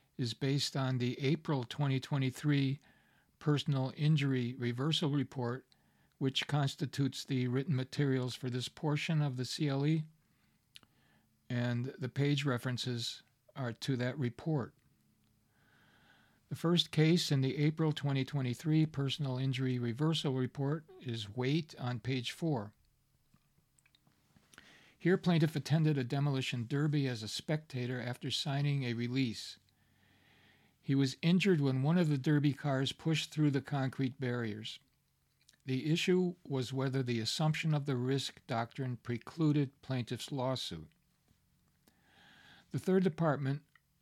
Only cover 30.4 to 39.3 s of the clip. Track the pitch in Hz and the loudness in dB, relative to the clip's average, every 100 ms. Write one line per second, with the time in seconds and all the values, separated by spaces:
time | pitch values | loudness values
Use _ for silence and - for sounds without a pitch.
30.4 | _ _ _ _ - 139 135 - 165 185 | _ _ _ _ 0 2 2 0 2 4
31.4 | 196 165 139 131 139 180 156 139 156 147 | 4 4 4 2 2 4 4 2 4 4
32.4 | 147 127 147 131 135 - 160 156 - 156 | 4 0 0 0 0 -2 0 0 0 2
33.4 | 151 135 - 143 131 - 131 - 127 123 | 2 2 0 -2 0 0 -2 -2 -2 -2
34.4 | 113 104 110 - _ _ _ _ _ _ | -2 -6 -10 -14 _ _ _ _ _ _
35.4 | _ _ 131 131 151 170 - 185 180 - | _ _ -4 -2 0 0 4 4 2 -2
36.4 | - 135 120 131 135 135 123 117 110 - | -4 -4 -2 -2 0 0 0 0 -2 0
37.4 | 156 156 160 147 143 123 127 135 - - | 0 2 0 0 0 0 2 0 -2 -10
38.4 | - 117 117 - 131 120 - 120 - | -4 -2 -2 -4 -6 -6 -6 -6 -6